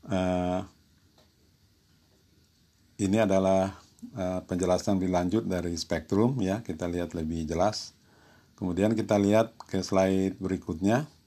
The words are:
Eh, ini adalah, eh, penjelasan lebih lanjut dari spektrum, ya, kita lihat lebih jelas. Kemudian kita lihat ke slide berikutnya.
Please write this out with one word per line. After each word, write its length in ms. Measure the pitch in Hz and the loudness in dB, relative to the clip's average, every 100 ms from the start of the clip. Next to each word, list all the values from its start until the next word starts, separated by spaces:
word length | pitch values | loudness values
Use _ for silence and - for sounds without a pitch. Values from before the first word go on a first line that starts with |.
| - | -4
Eh, 480 | 95 92 90 90 90 95 _ _ _ _ _ _ _ _ _ _ _ _ _ _ _ _ _ _ _ _ _ _ - | -2 0 0 0 -4 -6 _ _ _ _ _ _ _ _ _ _ _ _ _ _ _ _ _ _ _ _ _ _ -4
ini 160 | 98 107 | 0 2
adalah, 480 | 107 95 95 95 98 - - _ - | 4 4 4 4 2 -4 -20 _ -16
eh, 280 | 120 90 92 | -8 -6 -6
penjelasan 560 | - 87 90 92 - 98 | -4 -2 2 0 2 0
lebih 120 | 92 90 | 2 0
lanjut 280 | 87 107 113 | 2 0 -2
dari 240 | 90 87 | -4 -4
spektrum, 640 | 85 - 85 - 98 120 135 | -6 -4 -4 0 2 2 2
ya, 160 | 92 104 | -2 -2
kita 240 | 117 80 | -6 -6
lihat 320 | 87 87 87 85 | -4 -4 -4 -6
lebih 320 | 78 82 80 | -4 -4 -4
jelas. 480 | 82 98 - - _ _ _ - - _ _ | 0 0 -2 -14 _ _ _ -20 -20 _ _
Kemudian 320 | 95 90 104 | -4 0 2
kita 240 | 110 104 104 | 0 2 2
lihat 400 | 101 107 113 - | 6 4 2 -4
ke 240 | - 95 | -6 -6
slide 560 | 92 98 95 95 95 - | 0 2 2 2 0 -2
berikutnya. 720 | 95 92 - 82 95 123 156 _ | -4 -4 -6 -2 2 0 -2 _